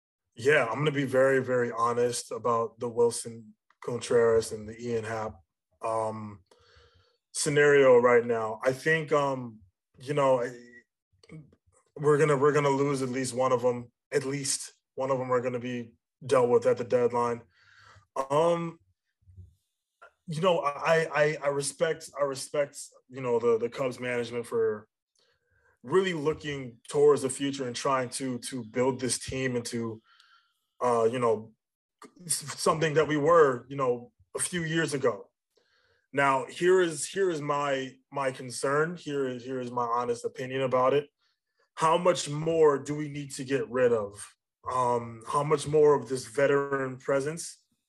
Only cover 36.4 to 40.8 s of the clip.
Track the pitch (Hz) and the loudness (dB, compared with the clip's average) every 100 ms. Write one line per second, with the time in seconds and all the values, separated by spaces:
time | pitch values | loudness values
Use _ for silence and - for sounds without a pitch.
36.4 | 123 127 180 185 170 151 - 190 190 156 | -2 -2 4 4 2 -2 -8 -2 -2 -2
37.4 | 147 143 143 135 131 - _ 139 135 131 | -4 -2 -2 -4 -6 -14 _ -4 -4 -6
38.4 | 127 117 139 143 160 175 151 143 131 123 | -12 -6 -2 0 -2 -4 -6 -4 -4 -6
39.4 | 123 131 123 123 120 120 120 117 113 - | -8 -8 -6 -4 -2 -2 -2 -4 -6 -8
40.4 | 127 131 131 127 | -6 -4 0 2